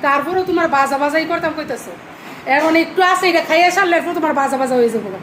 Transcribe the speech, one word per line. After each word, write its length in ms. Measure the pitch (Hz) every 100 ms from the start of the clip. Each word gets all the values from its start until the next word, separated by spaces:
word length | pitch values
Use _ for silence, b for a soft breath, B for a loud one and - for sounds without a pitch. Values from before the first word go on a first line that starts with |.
তারপরেও 400 | 294 285 285 370 370
তোমার 160 | 339 330 277
ভাজা 200 | 269 269
ভাজাই 240 | 285 311 320
করতাম 220 | 339 330 311
কইতেছো। 360 | 285 240 - 175 - B B B - 277
এখন 160 | 320 320
একটু 160 | 330 370 370
আছে, 120 | 370 370
এটা 120 | 339 330
খাইয়া 220 | 320 359 359
সারলে 180 | 370 339
এরপর 140 | 330 339
তোমার 160 | 311 277
ভাজা 160 | 277 262
ভাজা 120 | 262 254
হয়ে 100 | 233
যাবো। 140 | 220 202 190